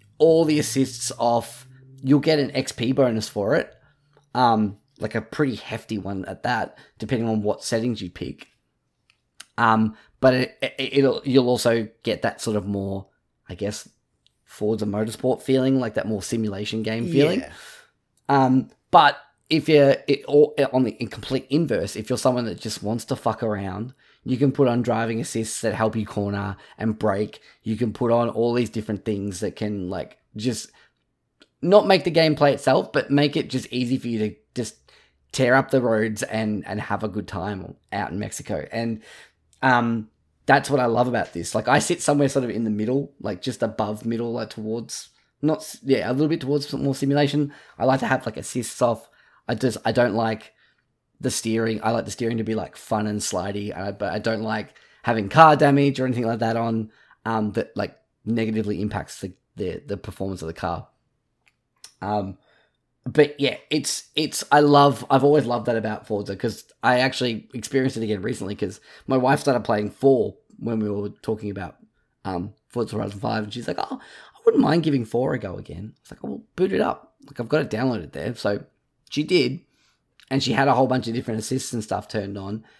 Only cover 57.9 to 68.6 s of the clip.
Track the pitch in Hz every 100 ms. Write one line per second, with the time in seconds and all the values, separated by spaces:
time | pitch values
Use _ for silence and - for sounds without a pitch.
57.9 | - _ _ - 113 110 110 104 98 104
58.9 | 101 73 - 98 - _ - 92 82 -
59.9 | 101 - - 98 92 82 82 87 82 -
60.9 | _ _ _ _ _ _ _ _ _ -
61.9 | - 95 107 98 95 _ _ _ _ _
62.9 | _ - 139 143 - 139 - - 151 131
63.9 | - - - 156 - - 147 147 143 143
64.9 | 127 - 135 139 147 120 120 113 113 107
65.9 | 107 - 107 101 98 120 - - _ 120
66.9 | 123 131 - 127 113 - 117 - 135 131
67.9 | 117 110 104 107 123 95 107